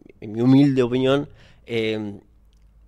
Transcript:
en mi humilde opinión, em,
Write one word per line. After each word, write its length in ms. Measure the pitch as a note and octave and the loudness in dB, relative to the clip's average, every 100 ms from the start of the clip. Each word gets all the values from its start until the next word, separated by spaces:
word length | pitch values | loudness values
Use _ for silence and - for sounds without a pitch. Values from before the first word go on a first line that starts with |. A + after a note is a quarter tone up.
| - _ | -20 _
en 120 | A2 | -12
mi 80 | G#2+ | -2
humilde 420 | B2+ C3+ C#3+ C3 | 4 4 4 2
opinión, 460 | A#2+ B2+ C3 C#3+ D3 - - _ - | 0 0 0 -2 -4 -16 -20 _ -10
em, 540 | A#2 A2 G#2+ G#2 G2+ _ _ _ _ _ _ | -6 -4 -6 -8 -12 _ _ _ _ _ _